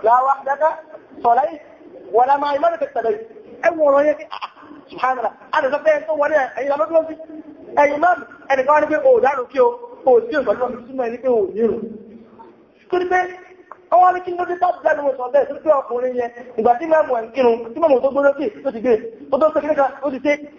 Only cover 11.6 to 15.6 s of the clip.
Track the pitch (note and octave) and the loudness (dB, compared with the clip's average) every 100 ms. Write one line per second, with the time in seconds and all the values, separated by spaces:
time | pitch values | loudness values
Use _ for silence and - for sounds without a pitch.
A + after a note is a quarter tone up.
11.6 | A3+ - - - - - - - - _ | -2 -2 -8 -14 -20 -20 -20 -20 -20 _
12.6 | _ _ _ F4+ F4+ F#4 F4+ - - - | _ _ _ -4 0 -2 -2 -8 -20 -20
13.6 | - - _ F4 F#4 F4+ F4+ F4 F4+ F4+ | -20 -20 _ 4 4 4 -4 -6 -6 -2
14.6 | F4+ F4+ D#4+ D4 C#4+ C4 B3 C#4 A#3+ C#4+ | -2 0 -2 0 -2 -4 0 0 0 -4